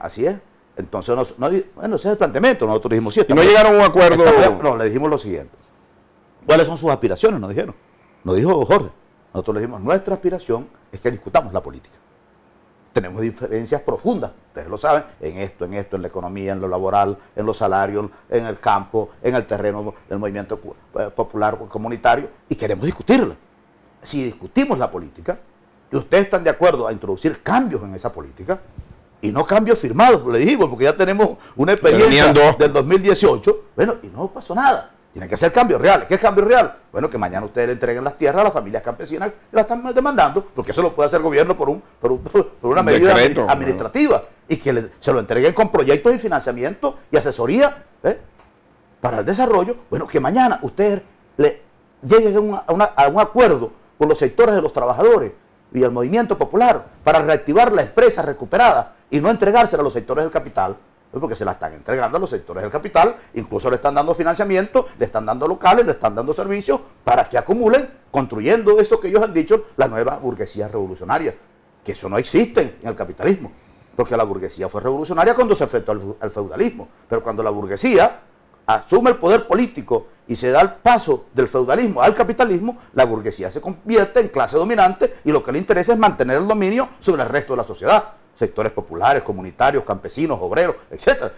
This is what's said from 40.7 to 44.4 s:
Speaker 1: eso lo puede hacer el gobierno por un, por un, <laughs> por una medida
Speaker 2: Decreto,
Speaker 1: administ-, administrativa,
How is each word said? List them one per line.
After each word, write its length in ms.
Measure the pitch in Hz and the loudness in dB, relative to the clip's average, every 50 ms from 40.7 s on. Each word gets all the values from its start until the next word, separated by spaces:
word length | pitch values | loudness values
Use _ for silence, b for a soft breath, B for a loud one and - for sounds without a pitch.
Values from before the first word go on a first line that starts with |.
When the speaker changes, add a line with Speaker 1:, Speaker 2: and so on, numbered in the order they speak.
Speaker 1:
eso 100 | 101 151 | -2 -2
lo 100 | 180 165 | -2 -2
puede 140 | - - 147 | 0 0 0
hacer 120 | 147 170 165 | 0 0 0
el 60 | 156 | 0
gobierno 320 | 160 147 143 156 175 185 | 0 2 2 2 2 0
por 140 | - 151 139 | -2 -2 -4
un, 140 | 151 180 - b b b | -4 -6 -8 b b b
por 120 | - 120 127 | -4 -2 -2
un, 40 | 127 | -4
<laughs> 420 | - - - 208 - - - - | -4 -2 0 0 0 0 -4 -6
por 100 | - 120 | -2 0
una 100 | 135 175 | 0 2
medida 320 | 185 160 147 - 175 190 196 | 2 2 4 4 6 6 6
Speaker 2:
Decreto, 280 | 113 123 139 147 139 | 6 4 4 2 2
Speaker 1:
administ-, 100 | 117 98 | 0 0
administrativa, 720 | - - - - - - 101 - - 254 302 294 - - - - _ _ | 0 0 0 -4 -4 -4 -6 -6 -2 0 2 2 2 0 -2 -6 _ _